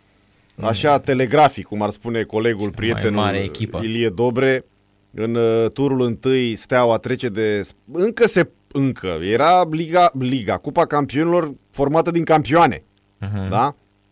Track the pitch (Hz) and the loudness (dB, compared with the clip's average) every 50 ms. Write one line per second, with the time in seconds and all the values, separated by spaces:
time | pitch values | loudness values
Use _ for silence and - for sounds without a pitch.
0 | _ _ _ _ _ _ _ _ _ _ _ - 104 110 117 95 151 151 143 131 | _ _ _ _ _ _ _ _ _ _ _ -6 -4 -4 -2 0 2 2 2 2
1 | - - 135 127 131 110 101 147 151 135 - 101 87 - 107 104 104 104 104 - | 0 0 0 0 0 2 4 4 4 4 2 -2 -10 -8 -4 -4 -2 -4 -4 -6
2 | - 120 117 113 104 - - 110 113 117 113 98 104 101 - - 107 113 113 104 | -6 -4 -4 -4 -2 -2 -2 0 0 0 0 -2 -4 -6 -4 -4 -2 -2 -2 -2
3 | 104 110 101 104 104 101 98 98 98 95 - - 113 - - 87 113 110 113 117 | -2 -2 0 0 0 0 -2 -2 -4 -6 -6 -8 -8 -6 -6 -6 -6 -4 -2 -2
4 | 117 113 90 92 120 123 117 127 135 135 131 131 - _ _ _ _ _ _ _ | -2 -2 0 0 -2 0 0 2 2 2 2 0 -4 _ _ _ _ _ _ _
5 | _ _ - - 110 117 117 117 117 113 113 113 113 107 - - 139 139 135 127 | _ _ -10 -6 -4 -2 0 0 2 2 2 2 0 0 0 -2 -2 0 0 0
6 | 123 120 110 - - 131 131 131 123 117 110 98 - - 131 123 123 117 113 107 | 0 -2 -2 -2 -2 0 2 2 0 -2 -4 -6 -4 -2 0 2 2 2 2 0
7 | - 117 127 120 131 120 95 107 110 107 104 104 92 - - _ _ - 135 170 | -2 -6 -6 -6 -6 -6 -4 -2 -2 0 -2 -2 -4 -8 -14 _ _ -10 -4 -2
8 | 185 233 - - 233 202 - 180 147 - _ _ _ _ - 143 135 131 117 - | -2 -2 0 0 0 2 2 2 0 0 _ _ _ _ -4 -2 -2 -2 -2 -4
9 | - 92 85 78 85 98 110 120 143 165 180 180 180 160 156 160 170 156 165 180 | -6 -6 -4 -4 -2 0 0 2 4 4 4 4 2 0 -2 -4 -4 0 2 4
10 | 175 170 - 131 127 123 135 131 101 98 98 - - 147 135 170 160 160 147 147 | 4 4 2 0 -2 -2 -2 -2 -2 -2 -4 -4 -4 -2 0 0 0 2 0 -2
11 | 139 - - 143 165 170 175 175 165 147 127 - _ _ - - 139 139 151 165 | -2 0 -2 -2 0 2 2 0 0 -2 -6 -12 _ _ -4 -2 0 2 2 2
12 | 160 170 170 170 160 - 160 156 131 113 147 170 165 139 87 - - _ _ _ | 2 2 0 0 2 2 2 2 2 2 4 4 4 4 2 -2 -10 _ _ _
13 | _ _ _ - 101 98 104 101 95 95 92 107 127 143 143 _ _ _ _ _ | _ _ _ -12 -10 -8 -6 -6 -4 -2 0 0 0 -2 -4 _ _ _ _ _
14 | _ _ | _ _